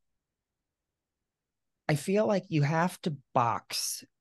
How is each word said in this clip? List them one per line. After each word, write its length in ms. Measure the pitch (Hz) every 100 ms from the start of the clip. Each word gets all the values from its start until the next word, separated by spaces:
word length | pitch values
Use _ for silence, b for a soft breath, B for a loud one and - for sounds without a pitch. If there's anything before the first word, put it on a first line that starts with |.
| _ _ _ _ _ _ _ _ _ _ _ _ _ _ _ _ _ _ -
I 60 | 151
feel 300 | - 202 220
like 180 | 196 -
you 140 | 156
have 380 | 143 165 180 -
to 140 | 185 143 _
box 680 | 131 117 101 - - - - - _